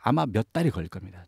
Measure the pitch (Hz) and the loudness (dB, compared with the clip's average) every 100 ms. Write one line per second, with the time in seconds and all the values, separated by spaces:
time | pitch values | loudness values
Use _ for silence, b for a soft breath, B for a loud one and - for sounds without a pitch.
0 | - 151 147 101 - 165 170 87 82 92 | 0 2 2 0 0 0 0 0 -6 -10
1 | 95 90 | -14 -18